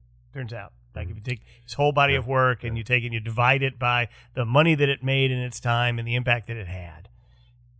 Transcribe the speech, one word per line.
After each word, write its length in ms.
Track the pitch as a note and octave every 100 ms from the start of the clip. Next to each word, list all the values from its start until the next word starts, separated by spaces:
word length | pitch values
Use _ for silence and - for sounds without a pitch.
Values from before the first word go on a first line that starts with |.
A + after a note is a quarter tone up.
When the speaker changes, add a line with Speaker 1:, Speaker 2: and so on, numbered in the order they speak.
| _ _ _
Speaker 1:
Turns 200 | C3+ A#2
out, 200 | A2+ G2 - _ -
like, 140 | E2+
if 60 | G#2+
you 60 |
take 200 | A#2+ B2 - -
his 100 | -
whole 180 | - D3
body 220 | C#3+ C#3
Speaker 2:
Yeah. 60 | C3+
Speaker 1:
of 60 | A#2+
work 360 | C3 B2+ A#2+
and 120 | A#2 A#2
Speaker 2:
Yeah. 40 |
Speaker 1:
you 40 |
take 200 | G#2+ B2
and 100 | A#2
you 60 | A2+
divide 420 | A2 A2+ B2 C3+
it 160 | C3+ -
by 300 | B2 A#2+ A2+ - -
the 120 | - A2+
money 280 | C3+ E3
that 160 | D3 C#3
it 140 | C#3
made 260 | C3 C3+ C3+
in 80 | B2+
its 200 | B2 -
time 400 | B2 A#2+ A#2+ A#2
and 80 | A#2
the 80 | B2
impact 320 | A#2+ A#2+ A2
that 100 | A#2
it 100 | F2+
had. 420 | F#2 E2+ D#2+ E2+ - _ _ _ _ _ -